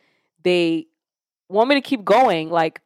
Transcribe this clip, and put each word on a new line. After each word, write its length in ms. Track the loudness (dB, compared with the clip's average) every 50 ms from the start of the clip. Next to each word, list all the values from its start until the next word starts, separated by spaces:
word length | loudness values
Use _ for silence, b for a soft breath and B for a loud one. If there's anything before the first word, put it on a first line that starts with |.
| _ _ _ _ _ _ _ _ _
they 460 | -2 0 0 0 0 -2 -4 -6 -10 _ _ _ _ _ _ _ _ _ _ _ _
want 200 | -2 0 0 2
me 80 | 2
to 40 | 0
keep 240 | 0 -2 -6 -6 0
going. 460 | 0 2 4 4 2 0 -2 -4 -4
Like, 300 | -2 -2 -2 -2 -4 -8 -4